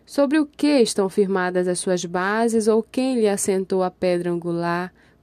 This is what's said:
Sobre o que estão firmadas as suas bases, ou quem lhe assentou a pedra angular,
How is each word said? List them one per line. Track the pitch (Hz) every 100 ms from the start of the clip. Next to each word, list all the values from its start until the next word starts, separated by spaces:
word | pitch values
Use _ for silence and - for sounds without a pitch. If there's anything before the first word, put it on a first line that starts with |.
| -
Sobre | - 285 311
o | 294
que | - 294 285
estão | 214 - 190
firmadas | 208 190 190 180 180 180
as | 180
suas | 196 180
bases, | 175 180 185 220 233 226 214
ou | 220
quem | 220 - 262 254
lhe | 208
assentou | 196 - 190 190 190
a | 185
pedra | - 185 175 175
angular, | 175 170 170 170 170 180 - _ _